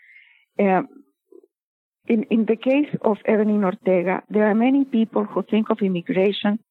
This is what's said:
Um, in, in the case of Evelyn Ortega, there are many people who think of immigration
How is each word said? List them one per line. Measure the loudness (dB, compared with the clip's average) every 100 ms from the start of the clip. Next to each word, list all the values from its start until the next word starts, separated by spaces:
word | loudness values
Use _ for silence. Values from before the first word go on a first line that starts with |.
| _ -20 -20 _ _ -2
Um, | 0 0 -2 -10 _ _ _ -20 _ _ _ _ _ _ -2
in, | -2
in | 0 0
the | 0 -2
case | 0 0 0 -4
of | -2 -2
Evelyn | 0 0 2 0
Ortega, | 0 -2 0 0 0 -4 -4
there | 0
are | 2
many | 2 2 2
people | 0 0 0 -2
who | -4 -4
think | -2 -2 0
of | -2
immigration | -2 -2 -2 0 0 0 -2 -4 -6